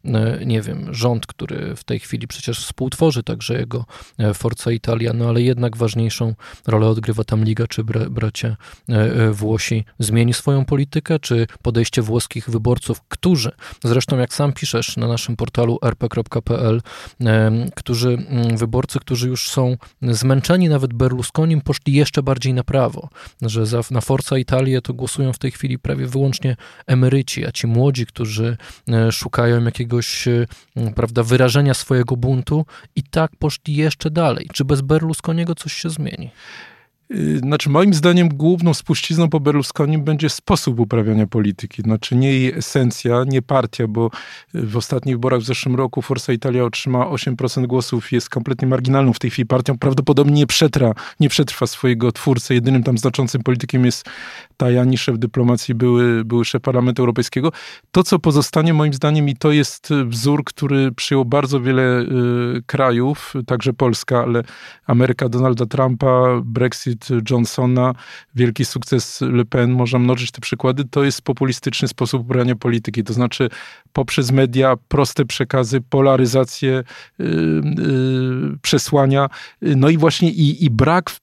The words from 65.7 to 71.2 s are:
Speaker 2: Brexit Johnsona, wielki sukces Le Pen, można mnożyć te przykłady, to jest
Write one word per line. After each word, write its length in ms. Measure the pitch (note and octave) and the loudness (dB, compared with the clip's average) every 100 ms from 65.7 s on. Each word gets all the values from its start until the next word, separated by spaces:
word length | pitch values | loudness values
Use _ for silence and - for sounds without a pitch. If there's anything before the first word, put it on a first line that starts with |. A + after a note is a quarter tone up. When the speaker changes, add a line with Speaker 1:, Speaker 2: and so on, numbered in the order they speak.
| C3+ C3 B2 C3+ B2+ B2+ B2 | 0 0 2 2 4 4 2
Speaker 2:
Brexit 540 | A#2+ A2+ B2+ - - A2+ - A#2+ A2 | -2 0 0 -2 -6 -6 -2 -4 0
Johnsona, 640 | B2 A#2 - B2 B2+ B2+ B2 - - _ | 0 0 0 0 2 0 -2 -12 -20 _
wielki 300 | A#2+ A#2+ A2 | 0 0 2
sukces 560 | A#2+ - - C3 - - | -4 -4 -2 -2 -2 -4
Le 240 | B2+ B2 | 0 0
Pen, 260 | A#2 C3+ A#2+ | 2 2 2
można 280 | B2+ A#2+ B2 | 2 2 2
mnożyć 320 | B2 B2 B2 | 2 0 -4
te 100 | - | -10
przykłady, 440 | - A#2 C3 C3 | -8 -2 -2 -2
to 200 | C3 C#3+ | -2 0
jest 180 | C#3 - | 0 -2